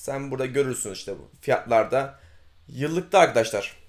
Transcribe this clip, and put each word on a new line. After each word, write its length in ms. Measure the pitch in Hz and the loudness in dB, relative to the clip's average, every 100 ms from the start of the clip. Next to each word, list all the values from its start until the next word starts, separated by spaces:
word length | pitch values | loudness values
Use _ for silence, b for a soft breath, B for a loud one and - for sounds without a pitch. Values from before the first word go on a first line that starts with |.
Sen 280 | - 139 139 | -8 -8 -6
burada 140 | 135 131 | -6 -2
görürsün 480 | 131 131 120 107 | 0 -2 -2 -8
işte 200 | 92 - 85 | -10 -10 -12
bu 120 | - _ | -14 _
fiyatlarda. 800 | - 123 - 113 104 131 135 b b b b b - | -2 -2 2 2 4 0 -2 b b b b b -16
Yıllıkta 520 | 123 147 170 170 196 | -6 -4 -4 2 6
arkadaşlar, 640 | 165 120 113 104 - - | 6 4 0 -2 -6 -10